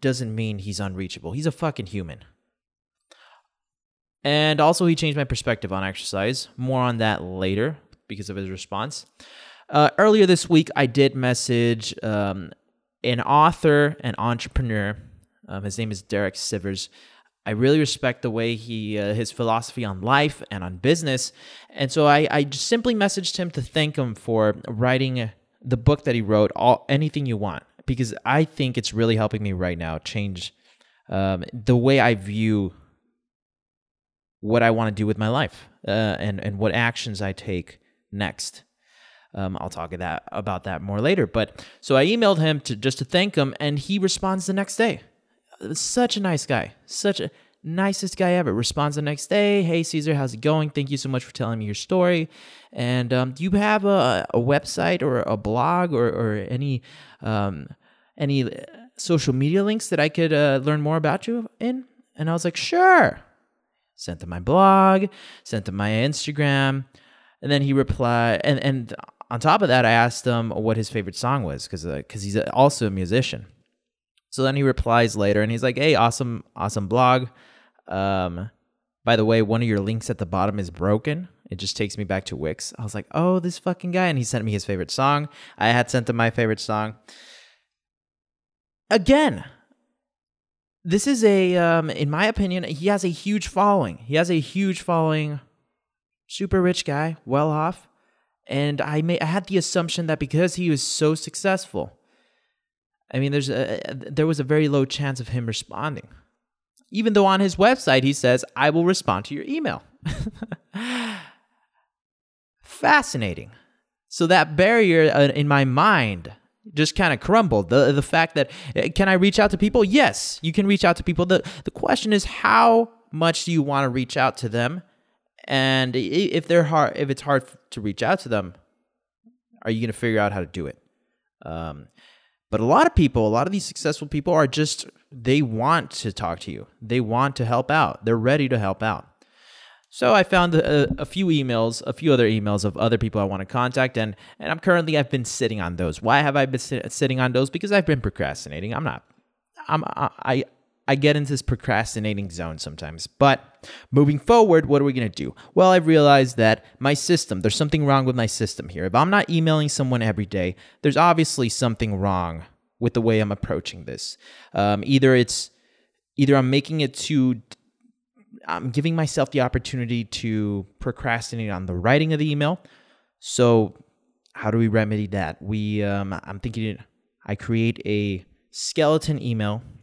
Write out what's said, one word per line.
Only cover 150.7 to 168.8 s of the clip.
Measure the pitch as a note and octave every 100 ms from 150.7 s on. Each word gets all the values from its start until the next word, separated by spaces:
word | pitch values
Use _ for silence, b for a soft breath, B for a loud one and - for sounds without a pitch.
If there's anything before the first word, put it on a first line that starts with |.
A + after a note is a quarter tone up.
| _ -
I | C#3
get | D3 D3
into | C#3
this | C#3
procrastinating | - A2+ - G#2 A2 A2+ G#2+ G2+ G2
zone | E2 E2 D#2+
sometimes. | - D2+ D#2 D#2+ -
But | _ C#3 C3+ - _ B B B
moving | C3 C#3+ D3
forward, | - A#3 A3 E3 D3+
what | C#3+
are |
we | C#3+
gonna | C3 A2
do? | - C2+ - B
Well, | - F#3
I've | F#3 D#3+
realized | D#3+ D3 C#3 C3 A#2+
that | A2 A2 b b
my | C3
system, | D3 - E3+ - F#2
there's | A2 -
something | D3+ D#3 C#3+
wrong | C#3
with | C3 B2+
my | A2+
system | - G#2+ - -
here. | F2+
If | F#2
I'm | G#2+ E3
not | G3+ -
emailing | E3 D#3+ D#3 D3+
someone | - C3+ B2
every | A2 G2+ G2
day, | G2+ F2+ - b b
there's | D3+ C#3+
obviously | E3+ D#3+ D#3+ - A#2+
something | - B2 A2 A2+
wrong | G2 G2+ F#2 F2 E2 E2 _ _ _
with | A#2
the | B2
way | A2+ A2
I'm | G#2
approaching | G2+ - E2 - F2+
this. | - A#1+ - - B B B
Um, | - G2+ G#2
either | G#2 C3+ C3
it's, | B2+ A#2+ - - _ _ _ _ _ _ -
either | C#3 C#3
I'm | B2+
making | C#3 C#3 D#3
it | C#3
too, | - - D3+ B2+ A#2+ - - _ _ _ _ _ _ _ - -
I'm | E2+ B2+
giving | A#2+